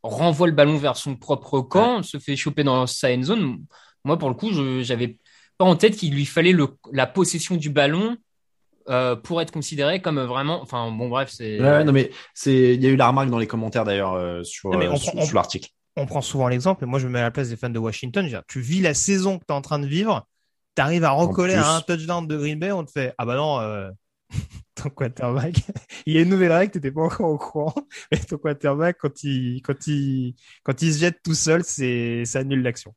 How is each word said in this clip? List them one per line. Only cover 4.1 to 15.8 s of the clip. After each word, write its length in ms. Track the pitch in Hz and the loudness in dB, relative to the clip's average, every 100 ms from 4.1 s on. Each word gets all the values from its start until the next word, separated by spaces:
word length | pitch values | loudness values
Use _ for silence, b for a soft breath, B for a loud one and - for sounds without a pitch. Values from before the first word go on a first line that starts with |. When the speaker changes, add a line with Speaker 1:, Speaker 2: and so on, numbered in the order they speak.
| 165 | 0
Speaker 1:
pour 100 | 143 | 0
le 80 | 123 | -2
coup, 160 | 220 | -2
je, 280 | 175 135 127 | -2 -2 -2
j'avais 360 | 123 120 120 113 b b b _ | -2 -2 -4 -6 b b b _
pas 60 | |
en 100 | 185 | 4
tête 220 | 165 214 214 | 6 4 2
qu'il 180 | 165 | -2
lui 100 | 139 143 | -2 0
fallait 260 | 170 165 | 2 4
le, 160 | 185 139 - - | 4 2 -2 -6
la 160 | 135 127 | 0 0
possession 480 | 190 180 170 - 180 | 2 0 -2 -4 -4
du 140 | 147 | 0
ballon, 460 | 143 143 165 220 240 _ _ _ _ _ _ - | 2 2 2 -2 -4 _ _ _ _ _ _ -4
euh, 280 | 127 127 117 | 0 0 -2
pour 240 | - 170 | -4 -4
être 80 | 160 | -4
considéré 500 | 160 139 147 143 190 | -6 -8 -2 -2 0
comme 200 | 185 147 | -2 -2
vraiment, 420 | 127 127 143 170 | -2 -4 -4 -6
enfin, 300 | 135 123 117 | -6 -6 -6
bon, 160 | 110 123 | -6 -4
bref, 220 | 123 131 | -4 -4
c'est 280 | - 113 107 | -8 -8 2
Speaker 2:
Ouais, 60 | 131 | 4
ouais, 160 | 147 | 6
non, 60 | 151 | 6
mais 180 | 139 127 B B | 4 2 B B
c'est, 400 | - 139 131 123 | -4 2 6 6
il 100 | 123 | 6
y 20 | 131 | 4
a 40 | |
eu 40 | |
la 140 | 135 120 | 6 4
remarque 220 | 135 135 | 4 0
dans 80 | 117 | 0
les 100 | 110 | -2
commentaires, 340 | 113 113 120 | -2 -2 -2
d'ailleurs, 280 | 107 101 95 | 0 0 0
euh, 320 | 92 87 87 | -2 -4 -6
sur, 260 | 85 - 98 | -10 -10 -2
Speaker 3:
Non, 80 | 92 | 0
mais 80 | 90 | 2
Speaker 2:
euh, 60 | |
Speaker 3:
on 40 | 143 | 0
Speaker 2:
sur, 160 | - | -2
Speaker 3:
prend, 100 | - | -2
on 20 | 151 | 0
Speaker 2:
sur 80 | |
l'article. 360 | 104 - 92 - _ | 2 0 -6 -12 _